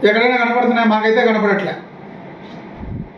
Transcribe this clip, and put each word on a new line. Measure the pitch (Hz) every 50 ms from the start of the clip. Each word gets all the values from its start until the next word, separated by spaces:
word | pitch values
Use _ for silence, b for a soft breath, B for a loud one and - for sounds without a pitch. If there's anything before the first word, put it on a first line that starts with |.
| - 208
ఎక్కడైనా | 208 226 233 247 254
కనపడుతున్నాయి? | 247 240 240 233 247 240 220 233 233 233 220
మాకైతే | 214 214 214 226 220 247
కనపడట్లే. | 233 226 220 214 208 202 196 185 190 170 - - - - - - - - - - - - - - - - - - - - - - - - - - - - -